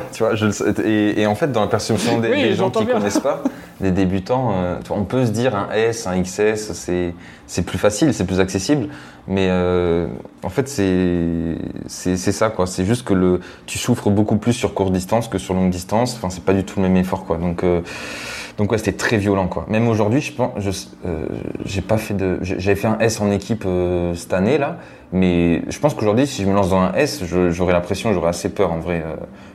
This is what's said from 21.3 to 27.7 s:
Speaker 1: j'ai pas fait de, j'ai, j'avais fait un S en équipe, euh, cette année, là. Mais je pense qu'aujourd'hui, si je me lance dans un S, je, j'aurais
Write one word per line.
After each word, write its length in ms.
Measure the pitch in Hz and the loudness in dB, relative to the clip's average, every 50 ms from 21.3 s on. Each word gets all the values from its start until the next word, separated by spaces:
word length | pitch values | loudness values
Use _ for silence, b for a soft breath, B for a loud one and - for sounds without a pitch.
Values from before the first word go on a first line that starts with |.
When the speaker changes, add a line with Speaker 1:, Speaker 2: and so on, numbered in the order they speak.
| - - - - - - - | -6 -8 -8 -8 -8 -8 -8
Speaker 1:
j'ai 180 | - 95 98 | -4 -4 -4
pas 180 | 90 - 110 107 | 0 0 -2 -2
fait 160 | - - 104 | 0 -4 -2
de, 240 | 95 95 92 90 - | 0 0 0 0 -2
j'ai, 180 | 90 92 98 - | -2 -4 -4 -2
j'avais 160 | 92 101 101 | 2 2 2
fait 120 | - - | 2 2
un 100 | 113 110 | -2 0
S 240 | 107 113 117 110 - | 2 2 0 0 0
en 80 | 107 101 | 0 2
équipe, 360 | 101 98 98 - 117 107 - | 2 0 0 -2 -4 -2 -2
euh, 480 | 92 90 90 90 90 90 87 87 87 85 | -2 0 0 0 0 0 0 0 -2 -4
cette 180 | 85 - - 95 | -6 -4 -2 0
année, 240 | 92 95 110 143 | 2 4 4 2
là. 200 | 160 139 156 170 B B B B B B B | 2 0 -2 -4 B B B B B B B
Mais 500 | 87 92 92 90 87 85 85 85 82 - - - | 0 2 4 4 4 4 4 4 4 2 0 -6
je 80 | - | -4
pense 160 | - - 151 131 | 0 0 0 0
qu'aujourd'hui, 320 | - 113 104 104 120 143 | 2 2 2 4 4 2
si 160 | 139 131 - | 0 0 -2
je 60 | 98 | 0
me 80 | 98 98 | 2 2
lance 140 | 101 98 87 | 2 4 4
dans 100 | 95 95 | 4 4
un 140 | 92 90 - | 2 2 2
S, 280 | 123 151 139 - - 92 | 0 0 0 -2 -6 -6
je, 280 | 82 87 90 90 87 | -2 2 2 2 2
j'aurais 220 | 85 87 90 87 | 2 2 2 2